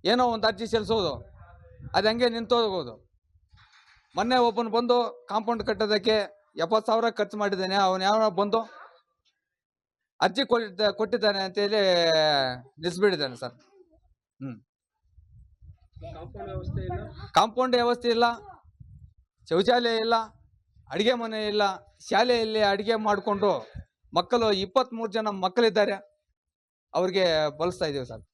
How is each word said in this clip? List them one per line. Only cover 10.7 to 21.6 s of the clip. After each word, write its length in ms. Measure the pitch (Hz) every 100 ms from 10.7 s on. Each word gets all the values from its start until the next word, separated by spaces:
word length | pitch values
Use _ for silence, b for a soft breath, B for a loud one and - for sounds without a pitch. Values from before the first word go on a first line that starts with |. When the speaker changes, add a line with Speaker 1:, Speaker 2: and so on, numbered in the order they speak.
| 180 208 196
Speaker 1:
ಕೊಟ್ಟಿದ್ದಾನೆ 400 | 214 233 208 196
ಅಂತ 120 | 190 190
ಹೇಳಿ 180 | 202 214 190 175 165 160 156 143 131 123 123 -
ನಿಲ್ಲಿಸ್ಬಿಟ್ಟಿದ್ದಾನೆ 560 | 165 170 202 170 135 120
ಸರ್. 120 | 127 120 _ _ _ 311 _ _ _ _
ಹ್ಮ್. 160 | 135 110 _ _ _ _ _ _ _ - - _ - - _ - - 679
Speaker 2:
ಕಾಂಪೌಂಡ್ 320 | - - 196
ವ್ಯವಸ್ಥೆ 300 | 190 370 - -
ಇಲ್ಲ? 120 | - - - - -
Speaker 1:
ಕಾಂಪೌಂಡ್ 380 | 226 226 254 247
ವ್ಯವಸ್ಥೆ 300 | 240 240 240
ಇಲ್ಲ, 100 | 233 233 233 - - _ _ - - - _ _ _ -
ಶೌಚಾಲಯ 540 | 165 202 247 233 226
ಇಲ್ಲ, 100 | 226 226 220 _ _ _ _ _ -
ಅಡಿಗೆ 200 | 147 220 240
ಮನೆ 160 | 226 220 214
ಇಲ್ಲ. 120 | 208